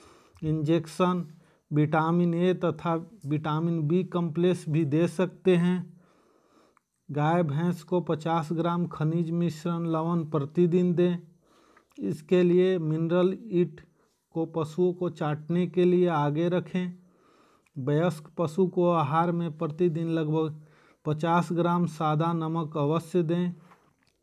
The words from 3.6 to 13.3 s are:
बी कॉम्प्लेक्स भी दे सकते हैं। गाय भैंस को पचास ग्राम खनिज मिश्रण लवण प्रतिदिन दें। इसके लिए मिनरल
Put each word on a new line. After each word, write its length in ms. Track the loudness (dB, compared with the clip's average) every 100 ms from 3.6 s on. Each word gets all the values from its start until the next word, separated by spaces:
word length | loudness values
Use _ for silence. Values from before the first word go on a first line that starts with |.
| -2 -2 0
बी 160 | 0
कॉम्प्लेक्स 680 | 0 -2 -2 0 0 0 0
भी 160 | 0 2
दे 220 | 2 0
सकते 480 | 0 -4 -2 2 4
हैं। 460 | 2 0 -4 -14 _ _ _ _ _ _ _ _ _ _ -8
गाय 320 | -2 2 2
भैंस 400 | 0 0 -2 -4
को 180 | -2 -2
पचास 480 | -2 -4 0 -2 -2
ग्राम 360 | -2 -2 -2 -4
खनिज 440 | -2 -2 0 -2
मिश्रण 540 | -2 -2 -2 -4 -4 -2
लवण 400 | -2 0 -2 -2
प्रतिदिन 680 | -2 -2 2 2 4 2
दें। 240 | 2 2 0 -8 _ _ _ _ _ _ -8
इसके 440 | -6 -6 2 4
लिए 360 | 6 6 4 2
मिनरल 580 | 0 -2 0 2 2